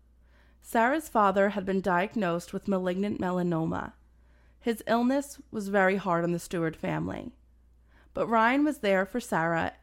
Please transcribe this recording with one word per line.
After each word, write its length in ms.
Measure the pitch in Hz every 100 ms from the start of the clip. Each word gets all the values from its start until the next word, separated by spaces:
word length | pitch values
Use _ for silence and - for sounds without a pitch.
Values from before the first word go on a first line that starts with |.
| _ _ _ _ _ _
Sarah's 460 | - 233 233 311 -
father 420 | 226 196 196 196
had 160 | 202 190
been 140 | 190
diagnosed 720 | 190 175 208 233 180 170 -
with 160 | 190 -
malignant 520 | 190 185 180 208 -
melanoma. 720 | 180 180 175 165 165 - - - _ _ _ _ _ _
His 220 | 233 220 -
illness 540 | 233 247 277 277 - -
was 180 | 220 196
very 280 | 202 190 196
hard 280 | 190 170
on 80 | 170
the 60 | 170
Stewart 380 | - 175 160 -
family. 560 | - 156 160 - - - _ _ _ _ _ _ -
But 140 | - 160
Ryan 380 | 226 226 277
was 140 | 302 294
there 280 | 202 190 196
for 140 | 247
Sarah 520 | - 175 165 165 - -